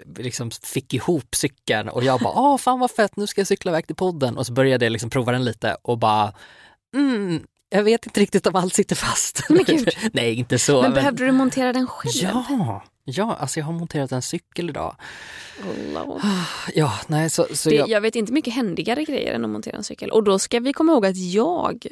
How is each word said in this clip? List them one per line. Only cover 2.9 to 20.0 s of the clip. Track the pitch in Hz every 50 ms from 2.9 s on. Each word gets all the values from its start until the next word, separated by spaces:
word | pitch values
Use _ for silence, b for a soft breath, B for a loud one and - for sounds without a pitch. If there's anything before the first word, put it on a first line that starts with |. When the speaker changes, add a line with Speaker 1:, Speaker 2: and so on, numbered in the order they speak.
Speaker 1:
fett, | - - 214 190 -
nu | - 208 202
ska | - -
jag | 196 -
cykla | 196 - - 190
iväg | 165 160 - -
till | 160
podden." | - 185 185 175 151 135 123 117 -
Och | 127
så | 120 120
började | 127 135 135 131 120 120
jag | 113
liksom | 113 110 120 113
prova | - 135 120 120
den | 123 127 127
lite | 120 107 - - 110 90 -
och | - - 123 113
bara, | 117 110 107 107 104 101 B B B B B B B B B B _ _ -
"Mm, | 269 285 277 247 208 202 180 165 147 - - _ _ _ _
jag | - 196 208
vet | 214 226 226 -
inte | - - 208
riktigt | 202 - - 190 - 294
om | 254
allt | 190 175 185 -
sitter | - 196 - 185
fast." | - - - - - - - - - - -
Speaker 2:
Men | 302 359 381
gud. | - 330 311 233 185 - 180 220
Speaker 1:
<laughs> | 220 -
Nej, | 123 120 117 113
inte | 120 123 - 131 120
så, | - - 143
Speaker 2:
Men | 127
Speaker 1:
men | 180 262 -
Speaker 2:
behövde | 135 196 285 - 233 254
du | 262
montera | 262 262 269 254 - 269 254 247 247
den | 254 254 254
själv? | - - - - -
Speaker 1:
Ja, | - 180 190 202 254 240 254 277 247 175 113 101 101 - _ _ _ _
ja, | - 123 175 208 233 196 -
alltså | 147 135 - 160
jag | 147
har | 151 170
monterat | 170 170 - - 151 139 123
en | 131 127
cykel | - - - 170 - _ _ - 175 170
idag. | 135 - - - - B B B B B B B B B B B B - 202
Speaker 2:
Oh, | 190 - - - 73 76
Lord. | 80 - - - - -
Speaker 1:
<sighs> | 208 196 180 170 - - - - - -
Ja, | 160 151 135 104 - - -
nej, | 151 151 160 160
så, | - - 160 - 151
så | - - 160
Speaker 2:
Det, | 151
Speaker 1:
jag | 147 143 220
Speaker 2:
jag... | 220 208
vet | 208 220 -
inte | 233 214 202 247
mycket | 311 302 254 220
händigare | 269 240 196 165 - - 220 240 285 311
grejer | 302 277 - - - -
än | - 233
att | 214
montera | 214 214 214 - - -
en | 208
cykel. | - - -